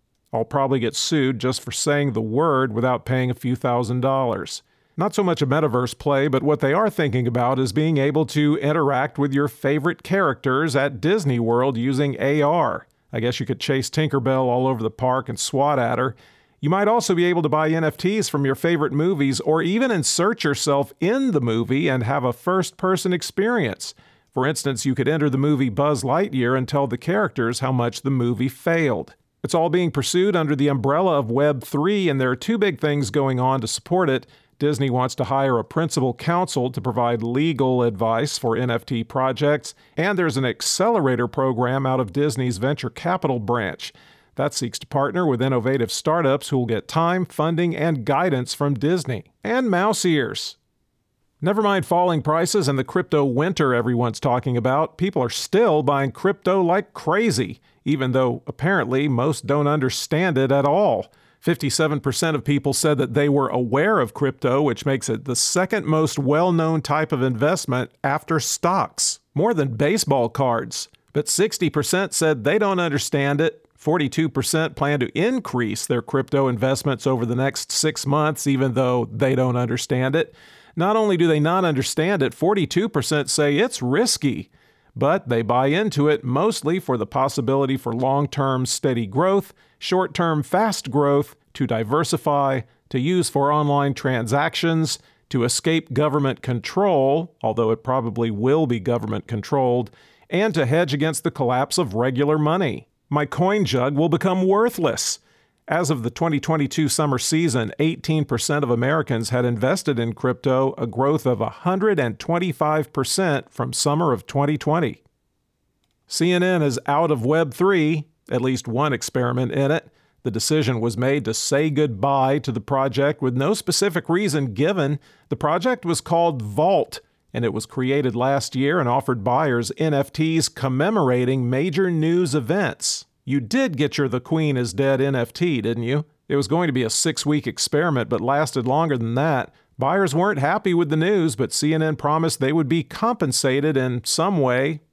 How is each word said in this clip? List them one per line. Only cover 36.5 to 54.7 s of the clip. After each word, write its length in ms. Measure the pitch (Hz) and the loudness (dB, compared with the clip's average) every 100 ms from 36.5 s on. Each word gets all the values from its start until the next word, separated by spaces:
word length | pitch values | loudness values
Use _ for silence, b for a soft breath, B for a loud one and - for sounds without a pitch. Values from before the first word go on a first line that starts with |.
| 135 127 | -2 -2
to 100 | 127 | -4
provide 400 | 131 113 120 117 | -4 0 0 0
legal 600 | 117 131 165 139 131 123 | -2 0 0 0 2 2
advice 540 | 120 98 113 113 147 - | 0 0 0 0 -2 -2
for 180 | 120 | -2
N 140 | 113 127 | 0 0
F 160 | 117 | -2
T 180 | - 120 | -4 -6
projects, 720 | 113 135 131 127 147 147 - - b b | -4 -2 -2 0 0 0 -4 -18 b b
and 220 | 185 185 | 0 0
there's 180 | 165 127 | 0 0
an 80 | |
accelerator 800 | 127 - - - 214 220 135 120 120 | -2 -2 -4 0 2 2 2 2 0
program 600 | - 131 117 123 135 135 | 0 0 0 0 0 0
out 140 | 131 | 0
of 120 | 110 | -2
Disney's 460 | 139 147 131 123 95 | -2 -2 0 -4 -2
venture 320 | 131 147 127 | -2 -2 -6
capital 480 | - 175 185 143 120 | -6 -4 -2 -2 -2
branch. 560 | 104 120 95 - - - b b b - | -2 -2 -2 -6 -12 -16 b b b -4
That 180 | 143 | -4
seeks 240 | - 120 - | -4 -6 -8
to 80 | - | -4
partner 400 | 143 139 175 165 | -2 0 0 0
with 160 | 117 | 2
innovative 500 | 131 123 120 135 113 | 2 0 0 0 0
startups 560 | - 156 170 139 139 - | -2 0 2 2 0 0
who 100 | 135 | -2
will 80 | 117 | 0
get 220 | 107 - | -4 -2
time, 380 | 160 170 185 180 | 0 2 0 -2
funding, 500 | - 156 170 175 143 | -2 0 0 0 0
and 300 | 165 143 110 | -2 -2 0
guidance 480 | 139 143 131 123 | 0 2 0 -2
from 180 | - 143 | -2 -2
Disney. 520 | 123 143 180 127 107 - _ | 0 0 0 -4 -8 -10 _
And 240 | 202 247 240 | -4 -2 0
mouse 360 | 180 208 - | 2 2 0
ears. 520 | 185 151 113 - - - _ _ _ _ _ _ _ - | 2 2 0 -4 -10 -14 _ _ _ _ _ _ _ -6
Never 180 | 160 208 | -2 0
mind 240 | 208 190 | 2 0
falling 380 | - 175 180 160 | 0 2 2 0
prices 440 | 143 160 170 208 143 | 0 0 2 0 0
and 120 | 135 | 0
the 60 | |
crypto 380 | 127 185 - 151 | 0 -2 0 2
winter 500 | 139 123 170 160 139 | 2 0 0 0 2
everyone's 460 | 120 117 120 120 - | 2 0 0 0 0
talking 360 | 139 123 135 120 | 0 0 0 0
about, 400 | 127 | 2